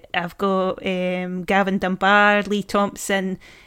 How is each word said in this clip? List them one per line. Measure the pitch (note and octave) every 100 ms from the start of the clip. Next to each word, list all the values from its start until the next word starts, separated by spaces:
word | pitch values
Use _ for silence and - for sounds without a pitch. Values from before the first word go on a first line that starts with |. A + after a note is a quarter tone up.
| - F3+
I've | F3 -
got, | G3 F#3+ F#3 - F#3+
um, | F#3 F3+ F3+ F3+ F#3
Gavin | E3+ G3 F#3+ G3
Dunbar, | F#3 F#3 F#3+ G#3 G#3 G#3
Lee | G3 G#3
Thompson, | G3 G3+ G3+ - - G3 F#3+ F#3 - -